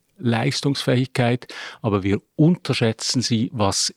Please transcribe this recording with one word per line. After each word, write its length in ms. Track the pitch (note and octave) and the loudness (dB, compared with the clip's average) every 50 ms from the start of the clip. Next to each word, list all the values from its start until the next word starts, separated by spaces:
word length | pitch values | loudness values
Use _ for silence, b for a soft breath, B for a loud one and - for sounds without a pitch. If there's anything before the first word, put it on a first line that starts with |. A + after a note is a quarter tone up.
| _ _ _ | _ _ _
Leistungsfähigkeit, 1400 | - - A#2 A2+ A2+ A#2 C#3+ - - - C#3+ C3+ - - C#3 C3 B2 C3 - - - B2 A#2 B2 B2 - B B B B B B B B | -6 -2 -2 0 0 0 -2 -2 -2 -2 -2 -2 -2 0 0 0 0 0 -2 0 0 2 2 2 -2 -4 B B B B B B B B
aber 180 | A2 G2+ G2 | 0 0 0
wir 220 | F#2 G2 G2 - _ _ _ | 0 0 -2 -2 _ _ _
unterschätzen 840 | - D3 E3+ F3+ - - - B2 - A#2+ A2+ A2 - - - - B2+ | 4 4 4 4 2 0 -4 -2 0 0 0 0 -2 -4 -4 -2 -2
sie, 300 | G#2+ - A#2 G#2+ A2 - - | 0 0 0 0 -2 -2 -2
was 400 | A2 G2+ G2 - - - - - | 0 0 0 0 0 -4 -4 -6